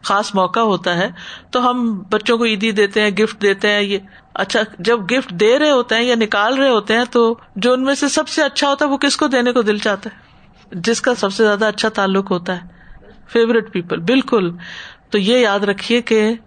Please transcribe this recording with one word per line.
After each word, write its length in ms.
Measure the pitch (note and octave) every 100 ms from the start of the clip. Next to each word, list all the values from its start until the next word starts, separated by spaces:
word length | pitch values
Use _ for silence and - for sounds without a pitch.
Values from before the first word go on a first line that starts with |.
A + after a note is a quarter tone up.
خاص 340 | - G3+ G#3 G3
موقع 240 | F#3 G3
ہوتا 380 | A3+ F3+ F3+ F3
ہے 120 | G3+ - - - -
تو 180 | B3 B3
ہم 340 | B3 A#3 G3+ F3+
بچوں 280 | G#3+ G#3+ A#3
کو 80 | A#3
عیدی 260 | G#3+ A3+
دیتے 300 | G#3+ G3+ G#3+
ہیں، 80 | G#3+
گفٹ 320 | F#3+ A3 -
دیتے 300 | G3+ G3 G#3
ہیں، 100 | G#3
یہ 160 | G3+ G3 G3 - _
اچھا، 260 | - F#3+ A#3 G#3+ -
جب 200 | F3 A#3 F#3
گفٹ 200 | B3 C4
دے 280 | E3+ G#3+ C4
رہے 120 | D4+
ہوتے 240 | C4+ A#3+ A3+
ہیں 80 |
یا 120 | B3 A#3
نکال 420 | G#3+ G#3 G#3+ C4+
رہے 120 | C#4
ہوتے 280 | A3+ G3+ A3
ہیں 80 | B3
تو 260 | B3 A3+ A#3 - -
جو 180 | A3+
ان 100 | B3+
میں 120 | C4 C#4
سے 120 | C#4+
سب 200 | D#4 D4+
سے 160 | -
اچھا 260 | C#4+ C#4+ C#4+
ہوتا 160 | C#4 D4+
ہے، 40 |
وہ 80 | C#4
کس 200 | C#4+ -
کو 100 | D4+
دینے 240 | B3+ A#3+
کو 100 | B3
دل 160 | G#3+ G#3
چاہتا 320 | G#3+ G3 G#3+
ہے؟ 60 | - - - - - -
جس 300 | F#3 F3 A#3
کا 140 | - A#3+
سب 180 | G3
سے 100 | G3
زیادہ 220 | A3 G3+ A3
اچھا 240 | G#3 A3
تعلق 420 | G#3+ G3 F#3+ G3
ہوتا 240 | F3+ F3 F3+
ہے، 120 | - - - - - - -
فیورٹ 460 | A#3 A3+ A#3 A3
پیپل۔ 260 | F#3+ E3+ E3
بالکل۔ 520 | E3 C4 C4 A3+ F3+ F3 - - - - _
تو 80 | G#3
یہ 200 | F#3+ B3
یاد 220 | A3+ G3+
رکھیے 420 | G3+ G3 - A#3+
کہ 320 | A#3 A3 G#3+ A#3